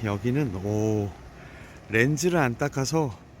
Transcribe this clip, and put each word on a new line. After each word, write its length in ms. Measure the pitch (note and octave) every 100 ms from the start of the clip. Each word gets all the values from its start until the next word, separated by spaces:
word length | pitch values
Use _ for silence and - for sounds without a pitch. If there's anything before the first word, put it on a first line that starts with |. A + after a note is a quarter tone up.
여기는, 500 | A2 G2+ A#2 C3 C#3 F#2
오, 460 | G2 G#2+ A2 G#2+ G2+ - - - - - - - -
렌즈를 480 | A2+ B2+ D3+ F3 E3+
안 180 | C3 A#2
닦아서 600 | C#3+ C#3 C3 D#3+ C#3+ F#2 - -